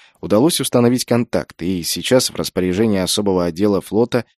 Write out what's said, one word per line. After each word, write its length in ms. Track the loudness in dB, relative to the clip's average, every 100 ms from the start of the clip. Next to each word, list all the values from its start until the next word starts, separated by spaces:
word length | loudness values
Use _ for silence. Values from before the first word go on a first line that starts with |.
| -20 _
удалось 400 | 0 2 2 0
установить 460 | 0 2 2 2 0
контакт, 560 | -2 0 -4 -6 -8
и 220 | -4 -4
сейчас 460 | -4 -6 0 0 0
в 60 | -4
распоряжении 640 | -6 -2 -2 0 0 0
особого 460 | 0 -2 0 0 0
отдела 340 | 0 0 0
флота 460 | 0 -2 0 -2 -4